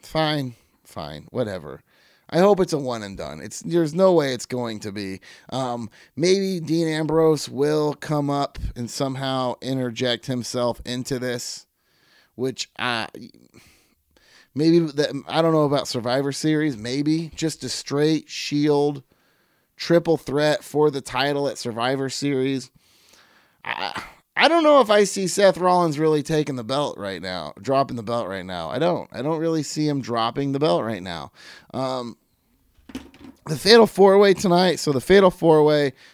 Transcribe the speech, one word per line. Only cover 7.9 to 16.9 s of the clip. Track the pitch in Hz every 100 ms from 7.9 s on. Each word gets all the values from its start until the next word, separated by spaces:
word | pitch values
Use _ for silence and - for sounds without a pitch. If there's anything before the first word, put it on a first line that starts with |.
come | 143 - 147 143
up | 143 139 - -
and | - 117
somehow | - 139 135 135 131 127 -
interject | 127 135 123 113 127 117 -
himself | 127 113 127 120 113
into | - 123 123 131
this, | 123 120 - - _ _ _ _ _ _ _
which, | - 131 120 - -
uh, | 123 117 107 - 120 _ _ - _ _ _ _ _ _ _ _ _
maybe | 127 160 170
that, | 160 139 147 135 78
I | 135
don't | 165
know | 160
about | 147 143 -
Survivor | 127 113 127 139
Series. | 135 156 156 156 117
Maybe | 110